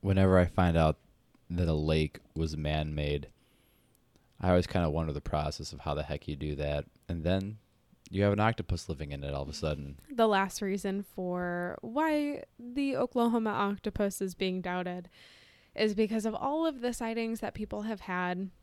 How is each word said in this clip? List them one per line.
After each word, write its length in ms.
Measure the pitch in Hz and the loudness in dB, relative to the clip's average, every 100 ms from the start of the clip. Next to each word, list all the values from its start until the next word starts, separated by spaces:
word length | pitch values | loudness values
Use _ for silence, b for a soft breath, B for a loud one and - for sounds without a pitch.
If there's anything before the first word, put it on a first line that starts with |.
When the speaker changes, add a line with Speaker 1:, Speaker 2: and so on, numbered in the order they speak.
Speaker 1:
Whenever 360 | 98 95 95 92 | 4 6 8 8
I 80 | 87 | 6
find 320 | - 90 82 | 4 4 6
out 220 | 78 78 _ _ _ _ _ | 6 4 _ _ _ _ _
that 180 | 87 85 | 0 2
a 60 | |
lake 460 | 78 76 80 78 - _ 78 | 2 2 2 2 -4 _ -4
was 200 | 80 76 | -2 -2
man-made, 760 | 76 76 76 76 73 73 71 b b b b b b b _ _ _ _ | -2 0 -2 -2 -2 -2 -4 b b b b b b b _ _ _ _
I 100 | 92 | 4
always 180 | 90 87 | 4 4
kinda 220 | 92 82 | 2 2
wonder 220 | 76 80 | 2 -2
the 60 | 71 | -4
process 540 | - 76 73 - 80 | -2 -2 -2 -4 -10
of 60 | - | -8
how 160 | - 73 | -4 -4
the 80 | |
heck 240 | 73 73 - | -4 -6 -6
you 80 | 73 | -6
do 180 | 76 71 | -6 -4
that. 300 | 73 73 71 _ - | -2 -4 -6 _ -8
And 140 | 85 | -2
then 340 | 80 95 98 107 _ _ _ _ - | 0 0 -2 -10 _ _ _ _ -8
you 100 | 95 | 2
have 100 | 101 | 2
an 60 | 101 | 4
octopus 480 | 110 120 - 85 - | 2 0 -4 -4 -4
living 240 | 73 73 | -8 -6
in 120 | 71 | -6
it 100 | 69 | -4
all 80 | 69 | -4
of 60 | 71 | -6
a 40 | |
sudden. 440 | 76 78 71 71 71 - | -4 -2 -2 -6 -12 -10
Speaker 2:
The 160 | 254 226 | 0 2
last 340 | 196 196 - | 2 -2 -4
reason 400 | 196 190 196 196 | -4 -4 -4 -4
for 760 | 202 - 180 180 180 175 175 - | -8 -8 -6 -4 -4 -4 -6 -8
why 600 | 226 240 320 302 294 285 - _ | -6 -2 2 0 0 -6 -12 _
the 360 | 240 247 277 262 | -10 -4 -2 0
Oklahoma 540 | 254 247 233 233 220 | 0 2 2 2 0
octopus 720 | 202 202 202 214 - 202 - | 0 0 -2 -4 -2 -2 0
is 140 | 196 175 | -6 -2
being 260 | 190 185 | -2 -2
doubted 480 | 180 180 180 180 175 B B B B B B - | -4 -4 -4 -8 -12 B B B B B B 0
is 200 | 214 202 | 0 2
because 300 | 214 220 214 | 2 2 0
of 100 | 214 | 0
all 300 | 269 302 330 | 0 2 0
of 140 | 269 | 0
the 120 | 240 | -4
sightings 460 | 233 226 226 226 226 | -2 -4 -2 -2 -2
that 140 | 214 - | -4 -6
people 260 | 208 208 | -6 -4
have 180 | 214 208 | -4 -6
had 480 | - 180 180 180 190 - | -4 -2 -2 -2 -6 -8